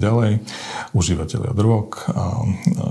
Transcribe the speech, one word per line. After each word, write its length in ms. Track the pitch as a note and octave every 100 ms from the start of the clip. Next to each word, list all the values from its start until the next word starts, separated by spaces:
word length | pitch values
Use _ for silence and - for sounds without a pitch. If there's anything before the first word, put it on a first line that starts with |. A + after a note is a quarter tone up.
ďalej, 320 | G2+ A#2 A2 G#2+ - - - - - G2
užívateľia 560 | E2 E2 D#2+ - -
drog, 340 | G2+ A2 A2 G#2 - -
a, 160 | - F#2 F#2 A2 F#2 - -
a 40 | -